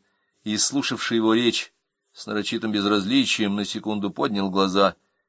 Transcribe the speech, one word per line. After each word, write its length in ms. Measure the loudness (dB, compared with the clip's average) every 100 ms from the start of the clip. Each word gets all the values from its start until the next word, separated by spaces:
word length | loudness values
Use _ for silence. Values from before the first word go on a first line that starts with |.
| _ _ _ _ -4
и 100 | -2
слушавший 640 | 0 -2 -4 -4 -2 2
его 160 | 4
речь, 400 | 4 2 0 -4 _ _ _ _
с 120 | -16 -8
нарочитым 460 | -6 -4 -4 -2
безразличием 880 | 0 2 2 2 2 2 0 0 -2
на 80 | -4
секунду 440 | -6 -6 -4 -4
поднял 400 | -2 -2 0 0
глаза 460 | 2 2 4 2 2 _ _